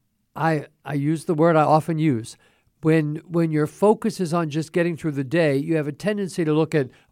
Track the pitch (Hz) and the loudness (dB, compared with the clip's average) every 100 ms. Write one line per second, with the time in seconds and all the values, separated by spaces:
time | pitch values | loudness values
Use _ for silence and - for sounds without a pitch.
0 | _ _ _ - 160 156 139 _ 139 143 | _ _ _ -4 -2 -2 -4 _ -8 -4
1 | 143 160 - 156 165 156 143 151 151 160 | -2 -2 -2 2 4 4 4 2 2 0
2 | 156 117 110 - _ _ _ _ 156 160 | 0 0 -4 -16 _ _ _ _ 0 2
3 | 151 156 - 170 165 151 147 - 202 214 | 2 -4 -4 -2 0 0 -2 2 2 2
4 | 226 - 175 175 165 143 156 180 170 165 | 0 -4 -2 -2 -2 -4 -4 -2 -2 -2
5 | 165 139 131 160 160 135 156 160 147 139 | -4 -4 -2 0 2 0 0 -2 -2 -6
6 | 190 208 190 190 156 151 156 156 127 - | -4 -4 -4 -4 0 0 0 0 -2 -6
7 | _ | _